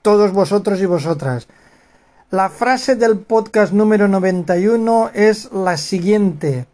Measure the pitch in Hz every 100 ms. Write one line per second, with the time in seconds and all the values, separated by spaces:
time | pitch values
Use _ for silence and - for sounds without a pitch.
0 | 214 208 208 190 175 202 202 196 190 175
1 | 147 160 139 123 - _ _ _ _ _
2 | _ _ _ 185 190 190 240 254 254 254
3 | 233 214 - 226 220 220 196 196 214 214
4 | 202 196 185 185 175 175 196 233 226 226
5 | - - 214 214 262 202 185 170 - 190
6 | 175 208 202 151 151 127 127